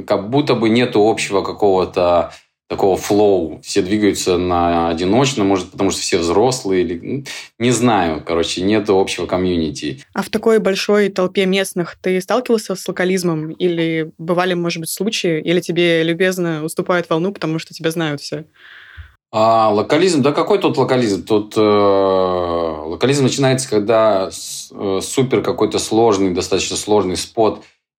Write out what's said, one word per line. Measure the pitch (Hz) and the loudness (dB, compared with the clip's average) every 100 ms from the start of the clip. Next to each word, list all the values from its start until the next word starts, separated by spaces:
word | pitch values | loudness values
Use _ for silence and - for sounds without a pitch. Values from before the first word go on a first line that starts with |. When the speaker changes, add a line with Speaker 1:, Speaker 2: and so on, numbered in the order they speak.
| - | -4
Speaker 1:
как | 101 101 | -2 0
будто | 135 147 | 0 0
бы | 117 110 | 2 2
нету | 117 120 107 107 | 2 2 4 2
общего | 104 - 98 | 2 -2 -2
какого-то | 85 80 104 92 87 92 87 87 - - _ _ - | -2 0 2 2 0 0 2 2 0 -8 _ _ -10
такого | - 101 87 | 0 0 0
флоу. | - 104 104 95 80 - | 0 4 4 4 0 -8
Все | - 101 | -4 -2
двигаются | 90 107 101 - - 87 | 0 2 2 0 0 0
на | 90 87 85 85 82 | 0 0 2 0 0
одиночном, | 82 90 117 139 113 98 | -2 0 2 2 0 0
может, | 95 87 | 0 -4
потому | - 98 | -4 -2
что | 85 | -2
все | - 95 | -2 -2
взрослые, | 85 87 123 - - 92 | 2 2 2 0 0 0
или, | 85 85 - 135 | 0 -4 -8 -8
м, | - - - - | -8 -14 -16 -4
не | 120 | -2
знаю, | 113 120 101 85 76 | 2 2 2 0 -4
короче, | - 82 80 87 | -4 -2 -2 -2
нету | 95 107 104 95 | 0 0 2 2
общего | 95 - 85 | 0 -4 -4
комьюнити. | 92 92 87 78 - 73 135 - | -2 0 0 -2 -6 -8 -10 -10
Speaker 2:
А | - | -8
в | 190 | -4
такой | 220 226 220 | -2 2 2
большой | 190 190 - 208 202 | 2 -2 0 2 2
толпе | 196 185 196 190 | 0 -2 0 0
местных | 196 190 185 165 - | 0 -2 -4 -6 -6
ты | 185 185 | -4 -2
сталкивался | - 220 247 220 - 185 | 0 -2 0 -2 -2 -8
с | - | -6
локализмом? | 190 180 190 175 156 156 | -2 0 0 0 -2 -6
Или | 151 170 170 165 160 156 - | -4 -2 0 -2 -2 -6 -8
бывали, | 165 175 185 | -4 -2 0
может | 175 170 170 | -2 -4 -4
быть, | 160 | -8
случаи, | - 196 - 180 156 | -6 -4 -2 -2 -2
или | 156 180 | 0 0
тебе | 170 170 175 165 | 0 0 2 2
любезно | 165 165 185 185 170 156 | 0 0 0 0 -4 -4
уступают | 160 - - 175 170 | -6 -4 -2 -2 0
волну, | 160 185 | -2 -2
потому | 202 156 160 | -4 -6 -6
что | - | -8
тебя | - 160 | -6 -4
знают | 165 160 147 | -2 -4 -6
все? | - 147 160 _ - - - - - _ _ | -8 -12 -12 _ -20 -20 -20 -20 -20 _ _
Speaker 1:
А, | 110 110 113 110 | 2 4 4 4
локализм? | 104 104 151 185 156 | 2 2 2 4 2
Да | 139 | 2
какой | 147 - 202 | 2 2 2
тут | 160 135 | 2 0
локализм? | 131 127 113 92 | 2 2 2 0
Тут, | 85 104 107 110 | 0 0 0 2
э, | |
локализм | 107 104 101 98 98 95 92 90 87 85 82 78 78 87 127 143 | 4 4 4 4 4 2 2 0 -2 -2 -2 -4 -8 -2 0 2
начинается, | 131 139 135 127 - | 0 2 0 0 0
когда | 107 104 110 110 98 92 | -2 2 4 4 2 -2
с-, | - - - - | -8 -12 -14 -14
э, | - 101 95 | -8 -4 -4
супер | - - 131 104 | -2 -2 0 0
какой-то | 98 95 107 104 | 0 0 0 -2
сложный, | - 110 113 98 95 | 0 2 4 4 0
достаточно | 87 90 92 - 87 | -2 -2 -2 -2 -6
сложный | 101 107 92 85 | 0 0 0 -4
спот | - 117 107 - - _ _ | -4 0 0 -2 -12 _ _